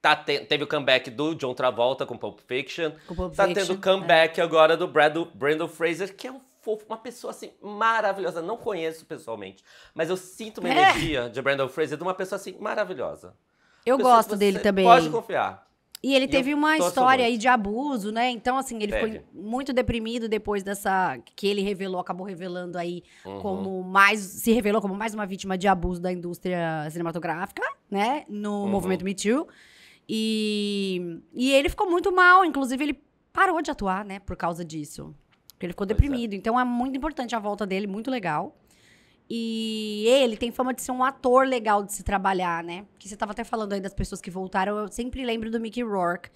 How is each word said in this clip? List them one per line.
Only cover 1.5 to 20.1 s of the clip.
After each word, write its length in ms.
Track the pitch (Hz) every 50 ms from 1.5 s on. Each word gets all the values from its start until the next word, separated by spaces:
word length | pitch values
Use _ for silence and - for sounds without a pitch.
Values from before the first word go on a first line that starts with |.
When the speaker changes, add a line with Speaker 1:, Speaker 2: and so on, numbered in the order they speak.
| 127
Speaker 1:
Travolta 520 | 127 131 127 113 110 120 123 135 - 139
com 120 | - 120
Pulp 220 | 107 - 104 101 - _
Fiction. 440 | _ 123 131 139 - - - 165 156 151 - -
Speaker 2:
Com 80 | - 180
Pulp 200 | 165 180 180 160
Speaker 1:
Tá 120 | - 196
Speaker 2:
Fiction, 180 | 185 180 196 196
Speaker 1:
tendo 100 | 170 185
o 40 | 196
Speaker 2:
é. 20 | - 196 190
Speaker 1:
comeback 480 | 190 175 160 170 160 160 160 165 -
agora 340 | 170 160 151 160 156 156 165
do 100 | 165 180
Brad-, 440 | 165 131 151 147 156 151 165 170 - -
Brandon 340 | 104 127 143 156 156 170
Fraser, 480 | 156 160 - 165 170 170 156 196 190 196
que 120 | - -
é 40 | 254
um 80 | 262 269 _ _ _ _
fofo, 240 | _ 233 214 214 -
uma 100 | _ 220
pessoa 340 | 220 - 254 233 - - 220
assim 200 | 220 - - - _ _
maravilhosa. 800 | - 202 208 208 220 226 226 226 208 196 190 196 185 165 156 170
Não 160 | 165 175 226
conheço 460 | 240 - 240 208 175 160 160 160 160 -
pessoalmente, 560 | _ 160 127 - - 113 104 98 95 95 _ _ _ - - - - _
mas 160 | 156 165 160
eu 60 | 185
sinto 420 | 180 - - - - 226 220 - -
uma 100 | 185 -
Speaker 2:
É. 20 | 269
Speaker 1:
energia 540 | 349 370 392 - 339 285 165 151 131 120 120
de 120 | 110 135
Brandon 260 | 123 139 139 135 135
Fraser 300 | 127 - - 156 135 147
de 60 | 147 170
uma 100 | 185 185
pessoa 240 | 185 190 185 202 190
assim 160 | - 202 185 -
maravilhosa. 760 | 202 214 233 220 208 180 185 135 107 80 73 71 - 90 _ _ _ _ _ _ _ _ _ _ _
Speaker 2:
Eu 140 | 233 254
Speaker 1:
Pessoa 160 | 269 - 254 247
que 40 |
Speaker 2:
gosto 180 | 226 220 - 208
dele 200 | 202 208 202 190 208
Speaker 1:
você 40 | 202
Speaker 2:
também. 220 | 208 196 190 190
Speaker 1:
pode 240 | 226 233 262 165 156
confiar. 560 | 151 226 - - 185 135 107 95 95 - _ _ _ _ _ _ _ - -
Speaker 2:
E 100 | 254 277
ele 120 | 262 262
Speaker 1:
E 20 |
eu 40 | 269
Speaker 2:
teve 220 | 277 269 254 269 294
uma 200 | 294 294 311 311
Speaker 1:
torço 140 | 311 - 349
Speaker 2:
história 360 | - 277 247 254 262 262 247
aí 60 | 233
Speaker 1:
muito. 100 | 247 226
Speaker 2:
de 60 | 208
abuso, 640 | 254 254 247 202 196 208 233 277 294 277 233 185 214
né? 180 | 214 226 240 254
Então, 300 | 247 220 - 247 247 269
assim, 160 | 254 262 233 226 214
ele 80 | 208
Speaker 1:
Teve. 200 | 208 104 220 220 220 -
Speaker 2:
ficou 80 | - _ _ -
muito 320 | 185 208 226 254 277 277 262
deprimido 560 | 247 247 202 226 226 220 220